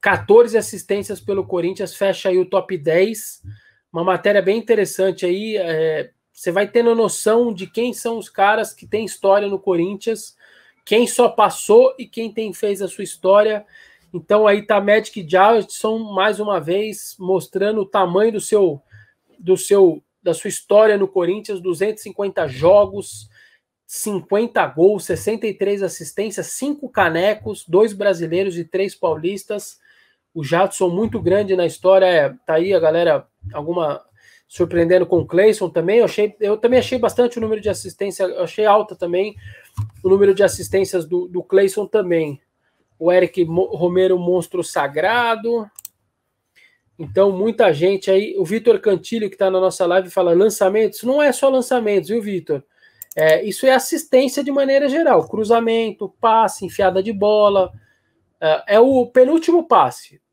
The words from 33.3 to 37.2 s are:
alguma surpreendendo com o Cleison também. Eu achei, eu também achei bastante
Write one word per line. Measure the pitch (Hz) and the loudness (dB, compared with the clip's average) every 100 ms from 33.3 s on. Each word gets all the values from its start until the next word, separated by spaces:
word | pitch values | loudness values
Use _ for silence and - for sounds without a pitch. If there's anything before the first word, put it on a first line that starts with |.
| _ - | _ -14
alguma | 151 147 175 156 143 _ _ _ _ _ | -12 -6 -4 -4 -6 _ _ _ _ _
surpreendendo | - 170 170 170 185 180 | -4 -2 0 2 2 4
com | 175 | 0
o | 151 | 0
Cleison | 165 214 214 180 | 2 4 2 -2
também. | 170 170 226 | -2 2 2
Eu | |
achei, | 208 - 208 - | 2 0 -4 -2
eu | 202 214 | -4 0
também | 240 254 | 2 2
achei | 247 254 | 0 -2
bastante | 220 - | -2 0